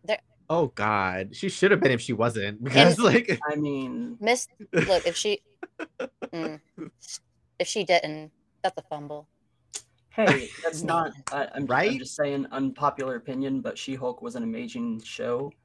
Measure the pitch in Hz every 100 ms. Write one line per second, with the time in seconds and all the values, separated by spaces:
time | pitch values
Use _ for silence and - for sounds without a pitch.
0 | 175 214 _ _ - 165 143 - 107 104
1 | 92 92 98 - 196 - 196 196 143 120
2 | - 107 117 107 101 107 127 131 170 170
3 | 220 233 233 143 - 147 147 139 131 123
4 | 240 233 208 247 - - 202 175 - 180
5 | 175 165 214 202 _ _ - - 320 -
6 | 262 - 175 170 156 156 _ - 156 -
7 | - - _ _ _ - 175 214 180 180
8 | 156 151 156 _ _ _ 185 160 - 151
9 | 147 147 151 _ _ _ _ - - _
10 | _ - 196 139 - - 165 156 170 165
11 | 156 139 - 139 135 135 139 151 208 262
12 | 254 - 143 139 135 135 135 131 143 139
13 | 131 120 143 131 135 135 113 - - 127
14 | 123 120 120 120 113 113 120 123 117 110
15 | - - 113 120 143 -